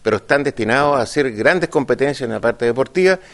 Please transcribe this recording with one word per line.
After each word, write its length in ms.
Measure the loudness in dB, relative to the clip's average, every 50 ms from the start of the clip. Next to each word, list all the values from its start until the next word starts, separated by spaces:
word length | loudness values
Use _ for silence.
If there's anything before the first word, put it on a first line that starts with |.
| -4
pero 140 | -2 -2 -2
están 260 | 0 0 0 0 0
destinados 520 | -2 -4 -2 -2 0 2 2 2 2 2
a 60 | 0 0
hacer 300 | -2 -2 -2 -2 -2 -2
grandes 360 | 0 0 2 2 2 0 -2
competencias 540 | -2 -2 0 0 0 0 0 -2 -2 -4 -6
en 80 | -6
la 80 | -4 -2
parte 260 | -2 -2 -2 0 0
deportiva 540 | -2 0 0 -2 -2 0 2 2 2 2 0 -4 -10